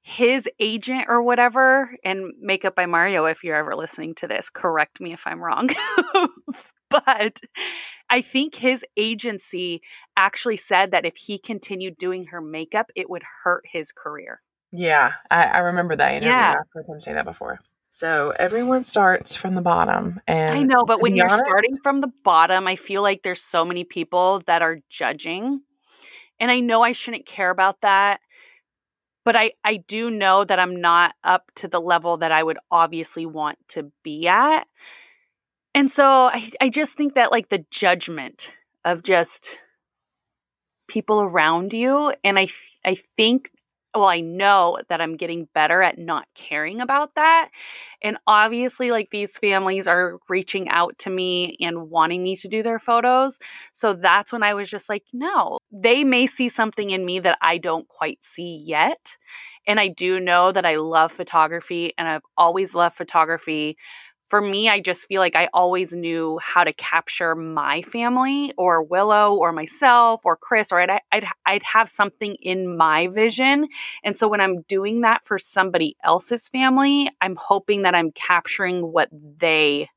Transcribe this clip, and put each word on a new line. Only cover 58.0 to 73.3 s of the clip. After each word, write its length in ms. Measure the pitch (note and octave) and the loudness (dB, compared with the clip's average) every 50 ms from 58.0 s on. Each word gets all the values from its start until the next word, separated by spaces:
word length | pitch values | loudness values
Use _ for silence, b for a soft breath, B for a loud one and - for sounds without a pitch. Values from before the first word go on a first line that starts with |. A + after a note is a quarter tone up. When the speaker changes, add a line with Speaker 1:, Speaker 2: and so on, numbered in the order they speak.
| D#3+ D#3+ - _ - | -6 -6 -6 _ -18
Speaker 1:
see 400 | - - - F3 F3 E3 D#3 D3 | -20 -14 -12 -12 -12 -12 -14 -10
yet." 520 | D#3+ D#3 D3+ E3 B3 E4 _ _ - - B B B B B B B B B B | -6 0 0 0 0 0 _ _ -20 -20 B B B B B B B B B B
And 120 | G#3 G#3 G#3+ | -2 0 0
I 80 | G#3 | 0
do 320 | F#3+ E3+ - F3+ F3+ F#3 F#3 | -2 -2 -4 -2 -2 -2 0
know 320 | F3+ F3+ F3 F3 F3+ F#3 | 2 4 4 6 6 4
that 140 | F#3 G3 F3 | 2 2 0
I 120 | E3+ D#3 | 2 0
love 340 | D#3 D#3 D#3+ D#3+ D#3+ D#3+ E3 | 0 -2 0 2 2 2 2
photography, 840 | - - F3+ - - E3 D#3 D#3 E3 E3+ D#3+ - F3+ E3+ E3+ E3+ - | 0 -10 -10 -2 2 2 2 2 0 -8 -8 -8 -6 -6 -6 -6 -6
and 100 | - E3 | -4 -4
I've 160 | E3 D#3 D3+ _ _ _ | -4 -4 -6 _ _ _
always 360 | - F3 E3+ F3 F#3+ F#3+ F3+ - | 2 2 4 4 0 -4 -4 0
loved 200 | F3 F3 E3+ - | 0 0 0 0
photography. 840 | - F3 - - E3+ D#3+ D#3 E3 D#3+ - E3 D#3 D3+ D3+ D3+ D#3 B B B B B B B B _ _ | -6 -12 -2 0 0 2 2 0 -6 -4 -6 -6 -4 -4 -6 -8 B B B B B B B B _ _
For 160 | _ - G#3 | _ 0 0
me, 280 | G#3 G3+ G3 G3+ G#3+ A3+ | 0 0 -2 0 2 2
I 100 | G#3 G3+ | 2 2
just 280 | F3 F#3 F3+ - - | 0 -4 -4 -4 -6
feel 140 | _ G3 F#3+ | _ 0 2
like 140 | F#3 F3 - | 2 2 4
I 140 | E3 F3 - - | 2 0 2 2
always 400 | F3 F3+ F3+ F#3 F#3 F#3 E3+ E3+ | 2 2 2 2 -2 -2 -4 -6
knew 420 | F3 E3+ E3 E3 E3 D#3+ D#3+ D#3+ E3 | -8 -6 -4 -4 -4 -4 -4 -6 -6
how 240 | - - - F3+ F3 | -8 0 2 2 2
to 80 | D#3 D3+ | 2 0
capture 600 | - - - - E3 - - - - F3+ E3 E3 | -6 -8 -4 -4 -4 -4 -4 -6 -4 -2 -2 -2
my 480 | E3 E3 D#3+ D#3+ D3+ C#3+ C#3 C#3+ E3+ | -4 -6 -8 -6 -4 -2 -2 -4 -4
family 720 | E3+ - - A#3 A#3 A#3+ B3 B3+ C4 C4+ C#4 C#4+ C#4+ C#4 - - | -6 -8 -8 -4 -2 -2 0 0 0 -2 -2 -4 -4 -6 -4 -2
or 240 | F3+ F3+ E3+ E3 D#3+ | 2 2 2 2 0
Willow 500 | D3+ F3 F#3 G3+ G#3+ G#3+ G#3+ G#3 G#3 G3+ | 0 0 0 2 4 4 4 4 4 4
or 180 | G3 E3 E3+ | 2 2 0
myself 720 | E3 D#3+ D#3 D#3+ - - C#4+ B3+ A#3+ A#3+ A#3 A3+ A3+ A3 _ | 0 -4 -8 -10 -4 2 4 6 6 8 6 4 2 2 _
or 140 | F3+ E3 | -2 -2
Chris, 340 | _ - - B3 A3 G#3 - | _ -2 0 0 0 0 2
or 80 | F#3+ F3 | 2 2
I'd, 200 | F3+ F#3+ F#3+ - _ _ | 2 2 0 -4 _ _
I'd, 140 | - G#3+ G#3+ F3+ - _ _ | -4 -4 -2 -6 -12 _ _
I'd 160 | F#3 G3 G#3 G3+ | -2 -2 -2 -4
have 260 | - - A3 A3+ A3 | 0 2 2 2 2
something 460 | - - G3+ G3 _ _ A3 G3+ G3 | 0 -2 -2 -2 _ _ -8 -8 -8
in 420 | - - F3+ F#3 F#3+ F#3 F3+ F3 | -8 -6 -4 -4 -2 -4 -4 0
my 300 | E3 E3 D#3+ D#3 D#3+ F3 | 2 2 4 4 2 0
vision. 580 | F3+ F#3 A3 A3 A#3 | 0 0 2 0 2